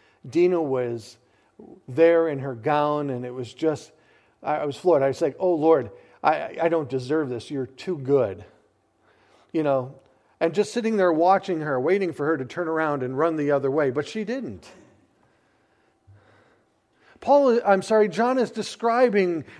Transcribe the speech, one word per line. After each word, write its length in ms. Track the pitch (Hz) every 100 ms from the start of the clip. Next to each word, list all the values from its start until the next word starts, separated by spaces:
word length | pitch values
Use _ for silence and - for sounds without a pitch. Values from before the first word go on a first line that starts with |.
| _ _ 131
Dina 320 | 147 180 175
was 560 | 151 131 123 117 - - _ _ _ - - - -
there 400 | 131 165 170 165
in 100 | 143
her 140 | 135
gown, 560 | 120 113 147 147 147 143
and 160 | 123 123
it 80 |
was 180 | 123 117 -
just, 360 | 160 147 - _ _ _ _ _
I, 140 | - 151
I 80 | 147
was 120 | 139
floored. 240 | 180 156
I 60 | 135
was 120 | 135
like, 160 | 165 131
"Oh, 160 | 185 170
Lord, 340 | 156 156 113 - - _
I, 340 | - 156 - -
I 80 | 170
don't 180 | 165 139
deserve 420 | 131 123 156 147
this. 200 | 120 -
You're 160 | 143 127
too 320 | - - 170
good." 480 | 131 139 110 92 92 _ _ _ _ _ _ _ _ _ _
You 120 | 165
know, 320 | 151 135 127 151 _ _ _ -
and 140 | 165
just 200 | 160 202
sitting 220 | 240 226 220
there 160 | 185
watching 500 | 160 170 190 190 170
her, 180 | 151 131
waiting 340 | 135 196 185
for 140 | 156 147
her 100 | 160
to 80 | 127
turn 220 | - 170
around 340 | 160 160 143
and 160 | 127 131
run 180 | 165 160
the 140 | 143
other 220 | 143 135
way, 180 | 143 143
but 180 | 127 151
she 160 | 220
didn't. 460 | 208 254 220 92 - - - _ _ _ _ _ _ _ _ _ _ _ _ 101 _ _ _ _ _ _ _ _ _ _
Paul, 400 | - 285 277 233 202
I'm 160 | 196
sorry, 260 | 185 220 214
John 300 | 165 240 262
is 140 | 220
describing 920 | - 202 - 233 233 254 202 185 165 - -